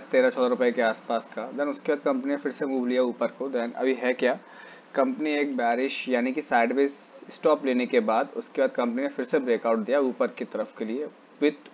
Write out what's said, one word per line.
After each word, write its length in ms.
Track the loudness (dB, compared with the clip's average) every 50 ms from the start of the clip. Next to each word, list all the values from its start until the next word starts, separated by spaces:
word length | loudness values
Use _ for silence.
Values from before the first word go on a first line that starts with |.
| 0 2
तेरह 200 | 4 4 4 4
चौदह 180 | 4 2 2 2
रुपये 240 | 2 2 2 2 2
के 100 | 2 2
आसपास 480 | 2 0 -2 -4 -4 -4 -4 -4 -6 -8
का। 160 | -10 -10 -8
Then 180 | -6 -4 -4 -4
उसके 240 | -4 -4 -2 -2 -2
बाद 100 | 0 0
कंपनी 280 | 0 -2 0 -2 -2 -4
ने 40 | -2
फिर 140 | -4 -6 -4
से 140 | -4 -4
मूव 200 | -2 -2 0 0
लिया 160 | 2 2 2 2
ऊपर 240 | 0 0 -2 -4 -4 -4 -6
को। 120 | -6 -4
Then 240 | -2 -2 -4 -4 -4
अभी 200 | 0 0 0 0
है 180 | 2 0 0 0
क्या, 240 | 2 2 0 0 0 -6 -14 -20 -20 -20 -20 -20 -20 -20 -4 0
Company 360 | 0 0 2 0 -2 -2 -2
एक 260 | 0 0 0 -2 -2
bearish 520 | 0 0 2 2 2 0 -2 -4 -6 -4 -2
यानी 240 | 0 0 0 0 -2
कि 100 | -4 -2
sideways 520 | 0 2 4 4 4 4 2 2 0 0 -6 -16 -20 -20 -20 -20 -20
stop 340 | -8 0 2 2 2 4 2
लेने 180 | 0 0 0 0
के 140 | 2 2 2
बाद 280 | 4 4 2 2 0 0 -4
उसके 240 | -10 -10 -6 -2 0
बाद 100 | 0 0
company 320 | 0 -2 -2 -2 -2 -2 -4
ने 60 | -4
फिर 160 | -4 -6 -2
से 140 | 0 0 0
breakout 400 | 2 2 0 2 2 2 2 2
दिया 200 | 2 2 2 2
ऊपर 260 | 2 0 0 0 -2 -2
की 160 | -2 -6 -10
तरफ 280 | -6 -6 -6 -6 -6 -8 -8
के 60 | -6
लिए 240 | -6 -4 -6 -6 -8 -12 -16 -20 -20 -4 0 0
with 260 | 0 0 -2 -8 -12